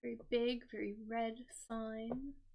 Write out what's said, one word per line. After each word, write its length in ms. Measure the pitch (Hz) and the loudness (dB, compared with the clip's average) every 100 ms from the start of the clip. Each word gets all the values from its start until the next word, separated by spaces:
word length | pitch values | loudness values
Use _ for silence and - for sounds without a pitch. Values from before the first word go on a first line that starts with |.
Very 160 | 247 233 - | -2 -4 2
big, 320 | 240 240 247 240 | 6 6 4 -2
very 240 | 214 208 214 220 | -2 -2 -2 -2
red 300 | 226 226 226 247 - - | 0 0 -2 -10 -12 -6
sign. 640 | 226 220 220 226 254 277 285 - | -4 -2 -2 -2 -2 -4 -8 -16